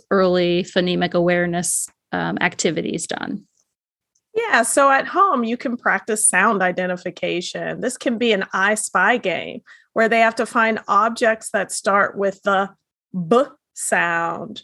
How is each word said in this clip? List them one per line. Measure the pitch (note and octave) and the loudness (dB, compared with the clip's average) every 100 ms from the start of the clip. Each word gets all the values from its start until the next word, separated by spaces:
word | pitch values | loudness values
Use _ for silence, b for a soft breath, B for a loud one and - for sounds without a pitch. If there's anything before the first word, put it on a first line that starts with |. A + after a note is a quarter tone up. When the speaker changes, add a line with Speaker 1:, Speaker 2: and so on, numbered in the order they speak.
| - | -2
Speaker 1:
early | G3 F#3 F3+ F3 F3 | 2 4 4 2 0
phonemic | F3 - F3+ F3 F3 | 0 0 0 0 0
awareness, | F3 F3 F3 F3 F3 F3 - - _ - | 2 2 2 0 -2 -2 -4 -6 _ -8
um, | F3+ E3 - | -6 -4 -2
activities | F3+ - F#3+ D#3+ E3+ E3+ - | -2 0 -2 -2 -4 -6 -6
done? | - - G#3 - _ _ _ _ _ _ _ _ | -8 -8 -10 -12 _ _ _ _ _ _ _ _
Speaker 2:
Yeah, | A4 A4+ C4+ | -4 0 2
so | A#3 - C#4 | 2 4 4
at | C4+ - | 4 0
home, | E4 G4 C#4 | 2 2 2
you | A3+ A#3+ | -2 -4
can | C4+ A#3+ | -4 -4
practice | G#3 F#3+ - G#3+ - | -2 -2 -2 -2 0
sound | F3+ G3+ G#3 | 2 2 2
identification. | F#3 F3+ F3+ F3+ F#3 E3 F3 E3+ F3+ F3 E3 E3 | 0 -2 -4 -4 -8 -6 -4 -4 -6 -6 -6 -4
This | G3+ - | -6 -4
can | D4 A3+ | -4 0
be | A#3+ | 0
an | G3+ F#3+ | 0 -2
I | G3 G3 | -2 0
Spy | G#3+ - F#3+ F#3+ A#3+ | 0 -2 2 2 2
game | F#3+ E3 E2 - - B B | 0 -4 -6 -12 -16 B B
where | - A3 | 0 2
they | A3+ | 4
have | A3+ A3+ | 2 2
to | A3 | -2
find | B3 A3 A3 - | 2 2 0 0
objects | G3 A3 A#3 A#3 A3 - | 2 2 2 0 0 -2
that | G#3 F#3 | -4 -4
start | - - G3+ G3 - | -4 0 2 2 0
with | G3 F#3+ | -2 -2
the | G3+ G3 G3 _ _ _ _ F#3 E3 | 0 0 0 _ _ _ _ -6 2
B | A#3 C#4+ - _ | 2 2 -4 _
sound. | - - F#3+ E3+ E3+ E3 E3+ - - | -10 -2 0 2 0 -2 -4 -10 -14